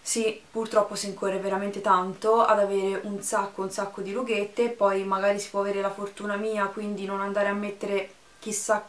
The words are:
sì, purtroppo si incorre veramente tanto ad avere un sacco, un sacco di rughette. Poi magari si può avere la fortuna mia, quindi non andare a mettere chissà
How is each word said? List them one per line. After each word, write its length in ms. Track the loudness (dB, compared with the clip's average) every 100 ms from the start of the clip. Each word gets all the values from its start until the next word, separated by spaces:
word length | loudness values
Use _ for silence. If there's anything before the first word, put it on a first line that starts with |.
sì, 400 | -2 0 0 -2 -8
purtroppo 440 | -6 2 2 2 -2
si 120 | -6
incorre 300 | -4 -2 0
veramente 420 | 0 -2 -2 -2
tanto 640 | 4 4 2 0 4 6
ad 180 | 6 6
avere 400 | 4 2 2 -2
un 180 | -4 -6
sacco, 400 | -2 -2 -2 -4
un 100 | -6
sacco 300 | -4 -6 -6
di 100 | -6
rughette. 560 | -4 -2 -2 -2 0 0
Poi 380 | 2 2 2 0
magari 340 | 2 2 2
si 100 | -2
può 120 | -2
avere 180 | 0 0
la 120 | -2
fortuna 440 | -4 -8 -6 -4 -4
mia, 300 | -2 -2 -2
quindi 400 | -2 -6 -4 -4
non 160 | -4
andare 260 | -2 0 0
a 60 |
mettere 560 | 0 -4 -6 -2 -2 -2 -14 -20 -14
chissà 480 | -6 -4 2 0